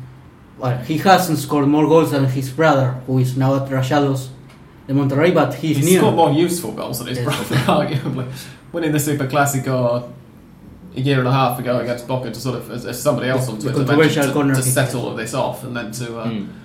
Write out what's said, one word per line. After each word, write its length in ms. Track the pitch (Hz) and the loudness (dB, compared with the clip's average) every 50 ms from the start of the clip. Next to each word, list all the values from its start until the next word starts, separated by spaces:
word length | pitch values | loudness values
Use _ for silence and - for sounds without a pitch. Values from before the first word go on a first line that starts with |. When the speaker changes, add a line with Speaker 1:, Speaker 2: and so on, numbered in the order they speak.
| - - - - - - - - - - - - | -12 -16 -20 -20 -20 -20 -20 -20 -20 -20 -10 -4
Speaker 1:
well, 180 | 123 127 123 - | -2 -2 -2 -2
he 180 | - - 160 151 | -2 -2 -2 2
hasn't 400 | - 196 185 180 180 170 156 131 | 4 6 6 6 4 2 -2 -2
scored 280 | - - 147 147 139 | -2 0 0 2 4
more 200 | 143 147 151 151 | 4 4 4 6
goals 240 | 147 160 165 156 139 | 6 6 6 4 4
than 140 | 139 139 135 | 2 2 2
his 240 | 127 127 139 131 - | 2 0 -2 -4 -4
brother, 480 | - 156 160 156 143 135 131 123 - - - | 0 2 4 4 4 4 2 0 -2 -4 -4
who 100 | 135 131 | 0 0
is 180 | 131 123 123 127 | 2 2 2 0
now 180 | 135 131 135 139 | 0 2 2 2
at 140 | 135 135 135 | 0 0 -2
Rayados 580 | 135 131 127 - 151 147 143 139 135 131 - - - - - - - - - - - - - | -2 -2 0 0 2 2 2 2 0 -2 -6 -10 -14 -18 -20 -20 -20 -20 -20 -20 -20 -16 -6
de 60 | - 135 | -2 0
Monterrey, 400 | 139 139 131 131 139 160 180 160 | 0 0 0 2 2 2 4 4
but 220 | 160 143 131 - | 4 2 0 -2
he's 220 | - - 160 151 | -2 -2 0 0
Speaker 2:
He's 80 | 139 143 175 | 2 4 4
Speaker 1:
near. 80 | 185 175 | 4 4
Speaker 2:
scored 140 | 220 - - | 4 4 4
more 160 | - - 139 | 4 4 4
useful 420 | 139 156 175 175 175 - - 107 107 | 4 4 2 2 0 -2 -6 -8 -8
goals 260 | - 85 - - 123 | -8 -8 -8 -8 -8
than 80 | 127 | -6
his 100 | 95 127 | -6 -6
Speaker 1:
Yes. 80 | - 120 | -4 -2
Speaker 2:
brother, 300 | 147 143 - - - - | -2 -4 -4 -4 -2 -2
<laughs> 320 | 135 - - - 151 139 - 151 | 0 2 2 2 2 2 0 -2
arguably. 320 | 131 - - 127 131 127 - - - - - - - - - - | -4 -4 -4 -6 -6 -6 -8 -10 -14 -14 -16 -18 -20 -16 -10 -6
Winning 180 | 170 165 151 | -4 -2 0
the 80 | 151 147 | 0 0
Super 260 | 139 156 143 143 139 | 0 -2 -2 -2 -2
Classico 880 | 127 147 147 143 131 139 131 127 135 131 127 123 120 120 123 123 - - - - - - - - - - - - - - - - - - | -2 0 0 2 2 0 -2 -2 -2 -2 0 0 0 0 -2 -4 -8 -14 -18 -20 -20 -20 -20 -20 -20 -20 -20 -20 -20 -20 -20 -20 -12 -8
a 40 | 127 | -4
year 180 | 131 143 139 131 | 0 0 2 2
and 80 | 127 | 2
a 40 | 127 | 2
half 260 | 135 135 131 123 - | 2 2 2 0 0
ago 220 | - 117 123 123 120 | -2 -2 -2 -2 -2
against 280 | 110 123 120 - - | -2 -4 -6 -6 -6
Boca 220 | - 131 127 117 117 | -6 -6 -4 -6 -8
to 80 | 107 - | -8 -6
sort 160 | - 127 117 | -6 -6 -6
of, 140 | 113 - - | -6 -8 -10
as, 160 | 110 123 - | -10 -10 -10
as 160 | 98 - - | -10 -8 -4
somebody 280 | - 147 139 123 123 127 | 0 0 0 0 0 0
else 160 | 131 135 127 | 0 0 0
Speaker 1:
The, 40 | - - | -2 -4
Speaker 2:
on 40 | |
Speaker 1:
the 60 | 107 - | -4 -4
Speaker 2:
Twitter 140 | 131 131 143 | -2 0 0
Speaker 1:
controversial 260 | 135 143 147 151 160 | 2 2 4 4 4
Speaker 2:
mentioned, 220 | 147 - 156 139 | 4 4 2 0
to, 60 | 131 - | 0 0
Speaker 1:
corner 220 | 147 139 139 135 | 0 2 2 2
Speaker 2:
to 60 | 127 | 2
Speaker 1:
kick, 100 | 127 131 | 0 0
Speaker 2:
set 140 | 127 147 131 | 0 0 0
Speaker 1:
yes. 100 | 123 - | 0 -2
Speaker 2:
all 140 | 120 - 117 | -4 -6 -6
of 80 | 113 | -6
this 160 | 113 107 - - | -6 -6 -4 -4
off 300 | 131 117 - - - - | -2 -2 -4 -6 -8 -10
and 120 | 120 120 | -8 -8
then 160 | 120 113 107 - | -8 -8 -8 -8
to, 260 | 123 123 117 117 117 | -8 -8 -8 -8 -6
uh, 80 | 113 | -6
Speaker 3:
Mm. 200 | 117 113 104 95 90 - - | -6 -6 -6 -8 -10 -14 -18